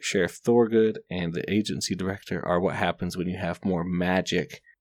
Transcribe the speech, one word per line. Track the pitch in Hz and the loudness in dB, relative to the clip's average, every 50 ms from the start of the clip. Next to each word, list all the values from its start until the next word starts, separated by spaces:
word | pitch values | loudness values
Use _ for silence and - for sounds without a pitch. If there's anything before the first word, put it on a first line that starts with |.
Sheriff | - - - 101 87 87 - - - | -6 -2 0 2 0 0 -2 -2 2
Thorgood | 120 117 120 117 110 117 110 110 110 104 - - _ | 4 6 6 6 6 6 4 4 4 2 -2 -8 _
and | 90 90 87 85 82 | -6 -4 -4 -4 -4
the | 80 - - | -4 -4 0
agency | 95 107 107 - 92 69 - - 98 | 0 0 0 0 -4 -6 -4 -4 -4
director | 87 92 95 98 98 - - 95 85 - | -2 -2 -4 -4 -6 -6 -6 -6 -4 -2
are | - 90 87 | 0 0 2
what | 92 92 69 | 2 0 0
happens | 85 101 87 85 - 90 90 - | 0 0 -2 0 -2 -6 -6 -4
when | 92 85 | -4 -4
you | 90 92 | -4 -4
have | 95 101 85 87 - - | -4 -4 -4 -4 -4 -2
more | 101 90 85 85 | -2 -2 0 -2
magic | 92 90 87 90 92 92 95 90 - 87 87 - - - - - _ _ _ | -2 -2 -2 0 2 0 0 0 0 -2 -2 -2 -4 -10 -18 -20 _ _ _